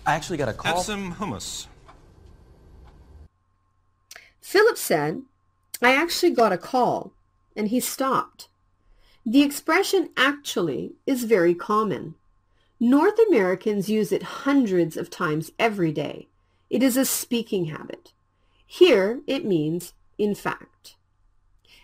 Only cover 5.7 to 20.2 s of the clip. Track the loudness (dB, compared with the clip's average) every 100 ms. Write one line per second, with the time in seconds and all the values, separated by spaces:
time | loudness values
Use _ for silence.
5.7 | 0 4 4 2 0 2 4 2 2 -2
6.7 | 0 0 -2 -6 -18 _ _ _ -6 -2
7.7 | -2 -2 -4 -2 -2 -4 -12 -20 _ _
8.7 | _ _ _ _ _ 2 4 4 0 0
9.7 | 0 2 0 0 0 0 0 -6 -4 -2
10.7 | -4 -8 -8 -4 -2 2 4 4 2 0
11.7 | 0 0 -4 -8 -16 _ _ _ _ _
12.7 | -2 2 4 4 4 4 4 2 0 -2
13.7 | -2 0 0 0 -2 -4 -6 0 2 4
14.7 | 2 0 -4 -10 -6 -4 -4 -6 -2 -2
15.7 | 0 -2 -2 -6 -10 -18 _ _ _ -6
16.7 | 0 2 2 0 -4 -4 -4 -2 -4 -4
17.7 | -8 -14 -16 _ _ _ _ _ _ _
18.7 | 2 4 4 0 -4 -6 -6 -2 -2 -2
19.7 | -6 -10 -20 _ -6